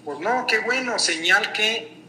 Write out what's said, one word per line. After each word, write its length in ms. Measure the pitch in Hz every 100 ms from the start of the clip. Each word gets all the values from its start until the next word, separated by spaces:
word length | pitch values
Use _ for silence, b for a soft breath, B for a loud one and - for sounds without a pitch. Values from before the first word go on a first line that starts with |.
Pues 140 | 147 143
no, 280 | 190 254 -
qué 120 | 220
bueno, 400 | 226 254 254 202
señal 540 | - 160 170 196 -
que 440 | - 214 226 - -